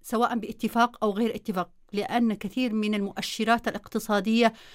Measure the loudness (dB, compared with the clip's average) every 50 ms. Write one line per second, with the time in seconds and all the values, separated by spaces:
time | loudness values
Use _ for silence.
0 | -8 -4 0 0 2 2 0 -2 -4 -6 -6 -4 -4 0 2 2 2 2 0 -2
1 | -2 0 0 0 0 0 -2 -4 -6 -4 -4 -4 -4 -6 -8 -20 -14 _ -6 -6
2 | -4 -2 0 2 2 2 0 -2 -4 -4 -2 0 0 0 0 0 0 0 0 0
3 | -2 -4 -6 -6 -8 -6 -4 -2 2 2 2 2 0 -4 -6 -6 -6 -6 -6 -4
4 | -2 0 0 2 2 4 4 4 4 4 2 -2 -14 -20